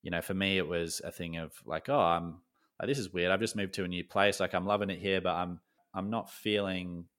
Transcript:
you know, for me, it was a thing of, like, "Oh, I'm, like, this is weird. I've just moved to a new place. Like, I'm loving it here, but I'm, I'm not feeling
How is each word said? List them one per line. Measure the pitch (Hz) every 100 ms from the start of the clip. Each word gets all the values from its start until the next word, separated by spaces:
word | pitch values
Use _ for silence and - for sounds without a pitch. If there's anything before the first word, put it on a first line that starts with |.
you | 87
know, | 85
for | -
me, | 95 98 95
it | 80
was | 87 82 -
a | -
thing | - 85 82
of, | 78 - -
like, | 80 -
"Oh, | 143
I'm, | 85 85 85 85 _ _ _ _
like, | 117
this | 135
is | 92
weird. | 92 87
I've | 95
just | 110 107
moved | 95
to | -
a | 90
new | 90 -
place. | 101 101 98
Like, | 92
I'm | 90 92
loving | 104 98
it | 90
here, | 98 95
but | 90 87
I'm, | 90 87 _ _ _
I'm | 95 98
not | 113 -
feeling | - 107 104 98 92 90 87 85